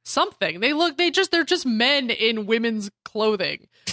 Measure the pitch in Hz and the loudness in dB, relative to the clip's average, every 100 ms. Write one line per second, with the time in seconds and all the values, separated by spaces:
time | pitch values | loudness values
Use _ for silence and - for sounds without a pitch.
0 | - - 370 - 170 170 247 302 339 277 | -4 0 0 -2 -4 -2 -2 0 0 0
1 | 349 359 381 339 302 359 262 220 247 285 | 0 0 0 0 0 0 0 0 2 2
2 | 247 - 220 220 208 226 233 214 202 - | 0 0 0 0 0 0 2 -2 -6 -12
3 | - 214 220 208 151 147 - _ - | -12 -2 0 0 -2 -4 -12 _ -10